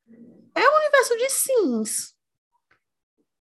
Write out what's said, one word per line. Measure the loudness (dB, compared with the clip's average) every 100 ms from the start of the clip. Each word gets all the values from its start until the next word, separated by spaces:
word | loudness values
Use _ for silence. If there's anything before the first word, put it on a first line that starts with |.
| _ -20 -20 -20 _
é | 0 2
um | 2
universo | 2 2 2 -2
de | -2
sims. | -4 -2 0 0 -2 -4 -8 -12 _ _ _ _ _ _ _ _ _ _ _ _ _